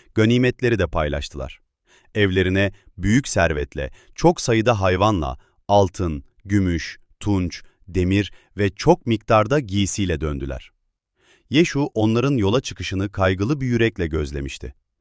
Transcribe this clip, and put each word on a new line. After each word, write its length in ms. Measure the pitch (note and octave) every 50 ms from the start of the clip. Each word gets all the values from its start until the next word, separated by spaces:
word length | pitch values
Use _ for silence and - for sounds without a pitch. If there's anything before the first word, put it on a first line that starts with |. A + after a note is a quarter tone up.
| _ _ -
ganimetleri 640 | A2 A2 A2 A#2+ B2 B2+ B2+ B2+ - B2 A#2+ A#2 F#2+
de 80 | F2+
paylaştılar. 720 | D#2 - D#2 D#2 D2 C#2+ C#2+ - - - C#2 C2 C2+ - - _ _ _ _ _ _ _ _ _ _ -
Evlerine 580 | A2 G#2 G2 F#2 F#2+ F2+ F#2 F#2+ F#2+ G2+ F#2+ - - _ _ _ -
büyük 300 | F2 G2+ A2 C#3 - -
servetle, 640 | - G2 E2+ E2 D#2 D2 C#2+ - - D2 C2+ C2 - - _ _ -
çok 260 | - - - - -
sayıda 400 | - B2+ A#2 A2+ G#2+ B2 A#2 G2+
hayvanla, 580 | F#2+ F#2 F#2 E2+ - A2 G#2+ E2+ D2 C2 B1 - - _ _ _ _ -
altın, 560 | G2+ G2+ G2 F2+ - - F#2 E2+ D2+ C#2 - _ _ _ -
gümüş, 540 | F#2+ G2+ G2+ F#2+ F2+ E2+ E2 - - - - _ _ _ -
tunç, 420 | - G#2 G2+ F#2+ F2+ E2+ - - - - _ _ _ F#2
demir 440 | E2+ F#2 F2+ F2+ F#2+ G2+ G2 - - - _ _ -
ve 140 | F#2+ G#2 G2+ -
çok 320 | - - D3 F3+ - -
miktarda 540 | A#2+ A2+ G#2+ - - A#2 G#2+ G#2+ G#2+ C#3 D#3
giysiyle 600 | B2+ F#2+ G2 G2+ G2+ F#2 - - G2+ F2+ E2 C#2
döndüler. 500 | D#2 D2+ C#2+ C2+ C2+ C2+ C2 B1+ - - _ _ _ _ _ _ _ _ _ _ _ _ _ _ _ -
Yeşu 300 | A#2 D3 F3 - - C#3
onların 560 | D3 - - G#2+ A2 A2+ A2+ A#2 B2 C#3+ D3
yola 240 | A#2+ G2 G2 A2 C3+
çıkışını 520 | - - - - F2+ - G2 F#2+ G2 G#2 -
kaygılı 480 | G2 F#2+ F#2+ F#2+ F#2 G2+ A#2+ D#3 C#3
bir 60 | C3+
yürekle 400 | B2 A#2+ A2 A2+ A2+ - - F2
gözlemişti. 680 | D#2 D#2 E2 D2+ C2+ C#2+ C#2+ C#2 C2+ - - C2 B1 - _ _ _ _ _